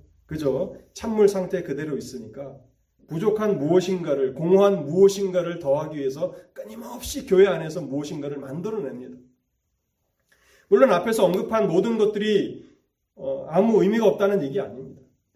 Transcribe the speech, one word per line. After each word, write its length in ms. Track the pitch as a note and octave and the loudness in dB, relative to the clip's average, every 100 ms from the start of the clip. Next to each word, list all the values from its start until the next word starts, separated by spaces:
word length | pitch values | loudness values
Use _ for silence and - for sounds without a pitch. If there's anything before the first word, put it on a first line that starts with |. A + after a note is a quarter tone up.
| _ _ - | _ _ -12
그저 500 | D#3 C#3+ B2+ G3 - _ | -4 -2 -2 -4 -10 _
찬물 340 | - A3+ G#3+ G3+ | -12 -4 4 4
상태 360 | F#3+ F3 F3 | 4 -4 -6
그대로 340 | - C#3+ D#3 B2+ | -6 -6 -6 -8
있으니까 600 | - B2 G#2+ C3+ C#3 - _ _ _ _ - | -8 -14 -16 -14 -16 -16 _ _ _ _ -10
부족한 520 | D#3+ - G#3+ G#3+ E3 | -2 0 0 0 0
무엇인가를, 760 | D3 F3+ F3+ F#3 D#3 C#3 C3 | 4 2 2 -4 -2 0 -2
공허한 520 | - E3 F#3+ G3+ F#3+ C#3 | -2 2 4 4 2 -2
무엇인가를 720 | F3 G3 G3 G3 F3+ E3+ E3+ | 6 6 4 -2 -2 -2 -4
더하기 380 | C#3 C#3+ D#3 D3+ | 0 0 -2 -6
위해서 360 | C3+ C#3+ F3+ - - | -6 -4 -6 -8 -20
끊임없이 720 | - G#3 A3 - B3 - C#4+ - | -18 -16 -16 -16 -14 -10 -8 0
교회 220 | F#3 G3 | 4 4
안에서 340 | E3+ D#3 D#3 | 2 -4 -8
무엇인가를 560 | C3+ C#3 C#3+ D#3 C#3 C#3 | -8 -8 -8 -8 -8 -10
만들어냅니다. 800 | C3+ D#3 G#3+ A3 C3+ A#2+ B2+ - _ _ _ _ _ _ _ _ _ _ _ _ _ _ - | -10 -8 -6 -6 -8 -10 -16 -20 _ _ _ _ _ _ _ _ _ _ _ _ _ _ 2
물론 240 | G3+ C4 | 6 6
앞에서 320 | F3 A3+ - F#3 | 4 2 2 2
언급한 420 | F#3 - A3 F#3+ | 2 0 0 2
모든 300 | F3+ A3+ A3 | 2 2 2
것들이, 680 | G#3 G#3 G#3 G3+ C3 - - _ _ _ _ - | 0 0 2 2 0 -8 -18 _ _ _ _ -12
어, 300 | C3+ C3+ - | -8 -8 -2
아무 360 | E3 A3+ G#3 | 2 4 4
의미가 240 | F#3 G#3+ G#3 | 4 4 2
없다는 360 | - G3 G3+ | 2 0 0
얘기 180 | C#3 G2+ | -2 -6
아닙니다. 400 | - B2+ D#3 - _ _ _ | -8 -10 -16 -20 _ _ _